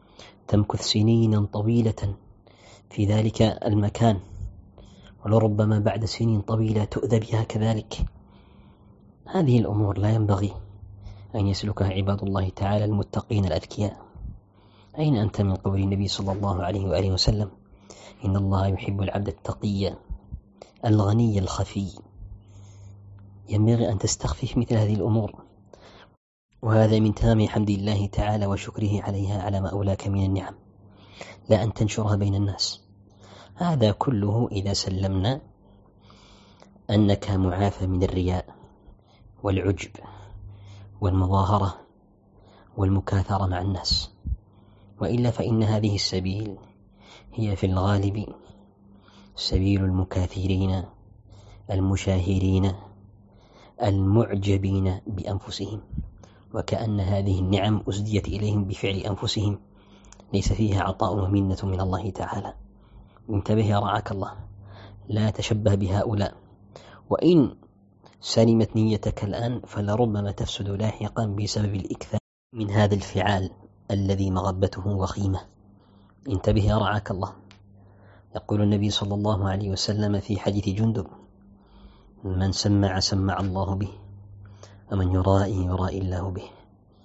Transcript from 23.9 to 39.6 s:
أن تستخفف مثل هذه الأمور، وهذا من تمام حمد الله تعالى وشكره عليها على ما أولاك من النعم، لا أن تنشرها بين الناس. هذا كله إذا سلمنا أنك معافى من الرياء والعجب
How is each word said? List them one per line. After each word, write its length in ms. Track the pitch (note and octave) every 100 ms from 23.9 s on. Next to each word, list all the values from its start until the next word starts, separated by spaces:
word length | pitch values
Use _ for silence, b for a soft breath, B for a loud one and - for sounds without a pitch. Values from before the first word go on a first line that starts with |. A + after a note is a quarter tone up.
أن 60 | G2
تستخفف 580 | G#2+ - - - A#2 B2
مثل 180 | A#2
هذه 200 | A2+ G#2+
الأمور، 400 | G#2+ G2 A2 G2+ - - - - B B B B _ _ _ _ _
وهذا 380 | A#2 A2 A2 A2
من 140 | A2
تمام 340 | G2+ A#2 A2 G#2
حمد 220 | A2 G#2
الله 360 | G2 G2+ G#2 G2+
تعالى 400 | - G#2 G#2+ G2+
وشكره 560 | G2 - - G#2+ G2+
عليها 400 | G#2 G2 G2 G#2
على 180 | F#2+ G2
ما 80 | F#2+
أولاك 400 | G2 G2 G2 G2+
من 160 | G2
النعم، 300 | F#2+ F#2+ - - - - - B B B B B -
لا 140 | G#2+
أن 100 | G#2+
تنشرها 440 | - G#2+ - G#2 G2+
بين 180 | G2+
الناس. 480 | G2 G2+ F#2+ - - - - - B B B B
هذا 380 | - F3 D3 G#2+
كله 560 | G2 - A2 G2+ A2 B2
إذا 200 | G2+ G2+
سلمنا 680 | G2 - F#2 F#2+ F#2+ G2+ C3+ - - - - - _ B B B B B B B - -
أنك 400 | G#2+ G#2 G2 -
معافى 560 | F#2+ F#2 F2+ G2+ - F#2
من 160 | F#2
الرياء 520 | F#2 F#2 F2+ F2+ - - - - - - b b - -
والعجب 480 | G2+ F#2+